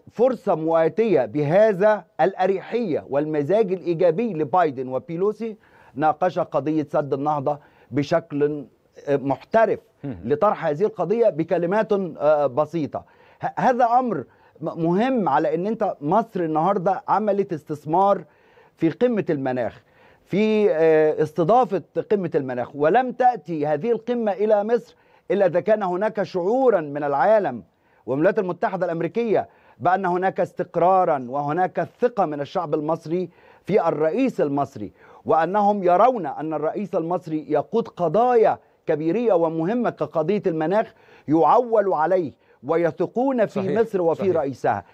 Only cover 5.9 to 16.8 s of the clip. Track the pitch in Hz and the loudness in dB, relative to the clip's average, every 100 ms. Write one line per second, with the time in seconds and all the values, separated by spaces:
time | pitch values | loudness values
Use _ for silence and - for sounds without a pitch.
5.9 | 127 156 147 185 175 156 151 139 156 147 | -2 0 2 -2 -2 -2 -2 -2 -2 -2
6.9 | 160 147 135 147 151 135 147 _ _ - | -2 -2 -4 -2 -2 -2 -6 _ _ -8
7.9 | 123 143 170 170 143 147 151 117 _ _ | -4 0 -2 -2 -2 -2 -2 -12 _ _
8.9 | - - 143 135 131 - 220 214 147 _ | -14 -4 -2 -2 -6 0 2 2 0 _
9.9 | _ 143 95 101 147 208 - 160 147 208 | _ -12 -8 -4 0 0 0 -4 -2 -2
10.9 | 214 170 233 226 151 160 175 170 208 220 | -2 -2 2 0 0 -2 -2 0 0 0
11.9 | 202 185 127 147 151 143 123 151 170 139 | -2 -2 -2 2 2 2 0 -2 -2 -6
12.9 | 104 - _ _ - 180 - 202 247 240 | -8 -14 _ _ -10 -8 0 0 2 4
13.9 | 247 254 165 117 _ _ - 160 147 165 | 2 0 -4 -8 _ _ -12 -10 -4 0
14.9 | 180 254 262 165 139 160 160 196 226 196 | 2 2 0 2 2 0 -2 -4 -4 -4
15.9 | - 143 202 226 190 165 156 170 202 | -4 0 0 0 -4 -2 0 0 0